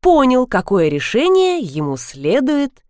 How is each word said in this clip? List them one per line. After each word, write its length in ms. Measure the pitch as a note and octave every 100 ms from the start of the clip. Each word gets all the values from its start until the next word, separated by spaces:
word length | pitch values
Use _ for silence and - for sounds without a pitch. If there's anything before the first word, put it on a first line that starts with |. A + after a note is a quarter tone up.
понял, 420 | F4+ E4 C4 B3+ B3+
какое 440 | F#3 F3 G3 D#3+
решение 680 | D3 - A3+ E4 F#4+ F#4 F4+
ему 360 | G#3+ C#3+ D3+ C3+
следует 880 | - C#3 C#3+ A#3 C4 D4 C#4 _ _